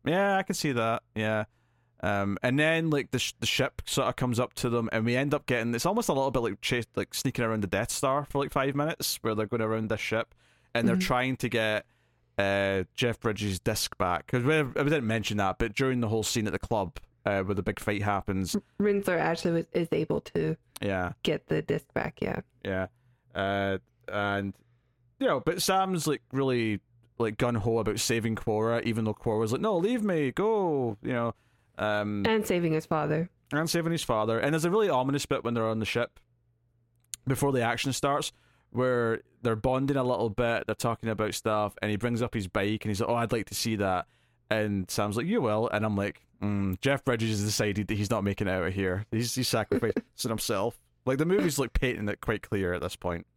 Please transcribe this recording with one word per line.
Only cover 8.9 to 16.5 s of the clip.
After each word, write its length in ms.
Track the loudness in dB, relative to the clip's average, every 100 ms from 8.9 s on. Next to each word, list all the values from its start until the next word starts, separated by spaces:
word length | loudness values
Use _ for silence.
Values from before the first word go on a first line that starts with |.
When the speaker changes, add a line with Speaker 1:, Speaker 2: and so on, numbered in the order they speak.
| -2 -4 -2
Speaker 1:
where 140 | -2 -2
they're 100 | 0
going 160 | 0
around 280 | 0 0 0
the 80 | -2
ship, 360 | -2 -2 -4 -10 _ _ _
and 140 | 0 2
they're 80 | 2
Speaker 2:
Mm-hmm. 60 | 2
Speaker 1:
trying 320 | 2 2 0
to 100 | 0
get, 360 | 2 2 0 -4 _ _ _ _ 0
uh, 460 | 2 4 2 0 -2 -2
Jeff 240 | -2 0
Bridges' 400 | -2 0 -2 0
disc 360 | -2 -2 -4 -2
back. 260 | 0 0 0
'Cause 160 | 0
we, 220 | 2 2
we 200 | 0 0 2
didn't 200 | 2 2
mention 320 | 0 0 0
that, 220 | 0 0
but 160 | -4 0
during 240 | 0 2
the 80 | 0
whole 160 | 0
scene 240 | 0 0
at 60 | 0